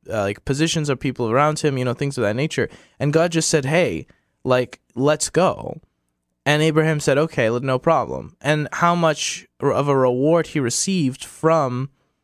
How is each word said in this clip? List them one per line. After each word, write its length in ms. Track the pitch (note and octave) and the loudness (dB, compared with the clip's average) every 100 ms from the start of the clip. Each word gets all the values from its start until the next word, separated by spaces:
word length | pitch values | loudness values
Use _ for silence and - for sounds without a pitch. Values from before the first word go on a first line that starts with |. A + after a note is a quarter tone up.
| - | -6
uh, 140 | G#2+ | -4
like, 240 | G2+ G#2+ - | -4 -4 -4
positions 420 | C#3 D#3+ D#3+ D3 | -2 0 0 -2
of 100 | C3 | -2
people 320 | C#3 B2+ A#2 | -4 -2 0
around 280 | A#2+ D3 D3+ | 2 2 2
him, 180 | D#3 C3+ | -2 0
you 80 | |
know, 80 | B2+ | -4
things 240 | A#2+ C#3+ C3+ | -2 -4 -2
of 60 | |
that 140 | G#2 A2 | -2 0
nature. 340 | D#3 - A#2 - _ _ | -2 -2 -4 -6 _ _
And 140 | C#3+ | 0
God 200 | D3+ F3 | 2 2
just 180 | E3 D#3 | 0 0
said, 160 | D#3 C3+ | 0 0
"Hey, 400 | D#3 D#3+ D#2+ - _ _ _ | 0 0 -2 -10 _ _ _
like, 360 | - B2+ A#2+ - _ | 0 0 0 -8 _
let's 340 | - C#3 D3+ - | -2 0 0 0
go." 540 | - F3 - - - _ _ _ _ _ _ - | 0 0 0 -8 -12 _ _ _ _ _ _ 0
And 160 | D3 | 2
Abraham 380 | D#3 D#3 D#3 D3+ | 4 2 2 0
said, 180 | - C#3 | 2 2
"Okay, 320 | D#3+ - A2+ | 0 0 0
li-, 100 | A#2+ | 0
no 180 | C3+ C3 | -2 -2
problem." 560 | - D#3 G2+ C2 - _ | 2 0 0 -8 -10 _
And 260 | C#3 D3+ D3 | -2 -2 -2
how 220 | - E3+ | 0 0
much 520 | F3 E3 D3+ - - - _ | 2 2 0 -4 -8 -14 _
r-, 120 | C#3+ | 0
of 160 | A2+ C#3+ | 0 2
a 80 | C3+ | 2
reward 500 | B2+ B2 C#3+ E3+ D#3+ | 2 2 2 2 0
he 120 | D#3 | -2
received 640 | B2 - - F#3+ C3+ B2+ | -2 -2 -2 0 0 -2
from 680 | - - D#3+ E3 C3+ B2 C#3 _ _ _ | -14 -2 2 2 2 -4 -8 _ _ _